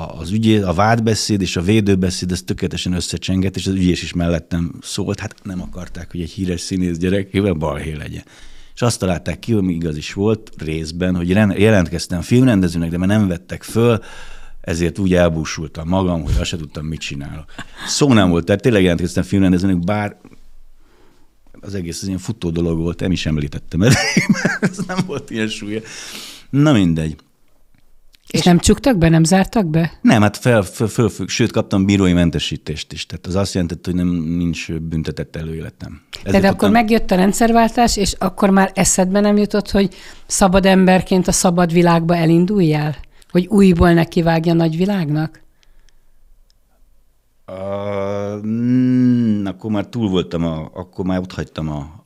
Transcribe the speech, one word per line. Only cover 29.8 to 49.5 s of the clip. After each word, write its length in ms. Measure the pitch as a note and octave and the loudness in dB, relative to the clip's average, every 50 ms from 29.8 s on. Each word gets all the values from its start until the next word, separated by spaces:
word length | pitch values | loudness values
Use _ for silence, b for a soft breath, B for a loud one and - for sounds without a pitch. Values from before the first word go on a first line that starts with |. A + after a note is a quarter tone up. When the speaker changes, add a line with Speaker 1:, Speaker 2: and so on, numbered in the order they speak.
| E3+ D#3 - - | -2 -2 -4 0
Speaker 1:
Nem, 200 | - B3 C#3 G#2+ | 2 2 4 4
hát 160 | G#2 G#2 - | 4 2 0
fel, 240 | - - C3 A#2+ A2 | 0 0 2 2 2
föl, 260 | F#2 - - - A#2 | 2 0 -4 -4 -4
föl, 220 | G2+ - - A#2+ G2 | -2 0 0 0 0
föl, 180 | - - F#2+ | 0 -4 -8
sőt, 240 | F#2 - - A#2 G2+ | -6 -2 0 0 0
kaptam 340 | - A2+ - - - G2 F#2+ | 0 -2 -2 0 0 2 4
bírói 280 | G2+ G2+ G2 F#2+ F2+ F2 | 4 4 4 4 4 4
mentesítést 800 | F2 F2 E2 D2+ D2+ - - D#2 C#2+ - - D2+ D2 - - - | 4 4 2 0 -2 -4 -4 -6 -8 -8 -10 -10 -10 -10 -12 -12
is. 120 | D#2+ - | -12 -12
Tehát 200 | - - E2 - | -12 -12 -12 -8
az 100 | F2+ F2 | -4 -2
azt 180 | G2 G2+ - - | -2 -2 -2 -2
jelentette, 380 | G2 F2 E2 F2 D#2+ - F#2 | -2 -2 -4 -6 -8 -6 -4
hogy 80 | F2 F2+ | -2 -2
nem, 80 | F2+ F2+ F2+ | 0 0 0
nincs 540 | E2+ D#2+ D#2+ E2+ F2 F2 E2+ D#2+ - - - E2 | -2 -2 -2 -2 -2 -2 -2 -4 -4 -6 -8 -8
büntetett 640 | D#2+ D#2+ D#2+ E2 D#2+ D2+ - D2 - D2+ - - | -8 -6 -4 -4 -4 -4 -4 -6 -8 -10 -10 -10
előéletem. 640 | D#2+ D#2+ D#2+ D#2+ D#2+ D#2+ D#2 - _ - - - - - _ | -10 -10 -10 -10 -10 -12 -14 -14 _ -16 -16 -16 -18 -18 _
Speaker 2:
De, 80 | - - - | -18 -10 -4
Speaker 1:
Ezért 180 | G3 G3+ G3 | 0 2 2
Speaker 2:
de 60 | G3 | 2
akkor 120 | G3 F#3 F#3+ | 2 2 2
Speaker 1:
kaptam 120 | - G3 | 2 2
Speaker 2:
megjött 400 | G#3+ A#3+ A#3 G#3+ A#3 A3 - - | 4 2 2 2 2 0 2 2
a 40 | G3+ | 2
rendszerváltás, 840 | F3+ F#3 G3+ F#3+ - A#3+ A3+ A3+ A#3 A3+ A3 - B3+ A#3+ A3+ - | 2 2 2 2 2 2 2 4 4 2 2 2 2 0 0 0
és 160 | G#3 G3 - - - | 0 -2 -2 -2 -4
akkor 300 | F#3+ F#3 - - G#3+ G3 | -4 -6 -2 0 2 4
már 220 | G3 G3 F#3+ F#3+ - | 4 4 2 2 0
eszedbe 440 | - F3+ - - - F#3 F#3 F#3+ G#3 | 0 0 2 2 2 0 2 2 2
nem 180 | G3+ G#3 G#3 | 2 4 4
jutott, 340 | G#3 G#3 G3+ - G#3 G3 - | 2 2 2 0 -2 -2 0
hogy 240 | - G3+ G3+ F#3 B B B B B B B | 0 0 0 0 B B B B B B B
szabad 400 | - - - G#3 F#3 F3+ G3 F#3 | -8 0 2 2 4 4 4 4
emberként 600 | F#3+ F#3+ F#3+ F#3+ F#3 F#3 F#3 F3+ - G3 F#3 F3 | 6 6 6 6 6 6 4 2 2 2 2 2
a 40 | - | 2
szabad 400 | - - - F#3 F3 F3+ F3+ E3 | 0 2 2 2 4 2 2 2
világba 440 | E3 F3 F3 E3+ E3+ E3+ E3 E3 F3 | 4 4 4 4 4 4 2 2 0
elinduljál? 800 | E3+ E3 D#3+ E3 E3+ F3+ F3+ G#3+ G3+ F3 D#3 D3+ D3+ D3+ D3+ C#3+ - b b b b b _ | 2 4 4 4 4 4 4 2 2 2 2 2 2 0 -2 -4 -8 b b b b b _
Hogy 140 | - F3 F3+ | 0 0 0
újból 460 | F3+ G#3+ G3 G3 F#3+ F3 E3+ F3+ F3 E3+ | 2 4 6 6 6 6 6 6 6 6
nekivágj 560 | E3 D#3+ - - F3+ D#3+ E3+ E3 E3 D#3+ F3 | 4 2 2 0 0 2 2 2 2 2 2
a 40 | E3 | 2
nagy 240 | E3 E3 D#3+ D#3 | 2 2 2 0
világnak? 680 | E3 F#3 G3+ G#3 F#3+ E3 C#3+ D3 D#3 D#3 D#3+ - - - _ _ _ _ - - - - - - _ _ _ _ _ - - - - _ _ _ _ _ _ _ _ _ _ _ _ _ _ _ _ _ _ _ _ _ | 0 0 0 0 -2 -2 -2 -2 -2 -4 -4 -8 -14 -20 _ _ _ _ -20 -20 -20 -20 -20 -20 _ _ _ _ _ -20 -20 -20 -20 _ _ _ _ _ _ _ _ _ _ _ _ _ _ _ _ _ _ _ _ _
Speaker 1:
Ö, 960 | - F#2 F#2 F#2+ G2 G2+ G2+ G2+ G2+ G2+ G2+ G2 G2 G2+ G2+ G2+ G2+ G#2 G#2 G#2+ | -16 -12 -10 -8 -8 -6 -6 -6 -6 -4 -4 -4 -4 -4 -6 -6 -6 -6 -6 -6
mm, 1000 | G#2+ A2 A#2 A#2+ B2 B2 B2+ B2+ B2+ B2+ B2+ B2+ B2 B2 A#2+ A#2+ A2+ G#2+ G#2 G2+ | -4 -4 -2 0 0 2 2 2 2 2 4 4 4 4 2 2 0 0 0 -2
akkor 260 | G2 | -6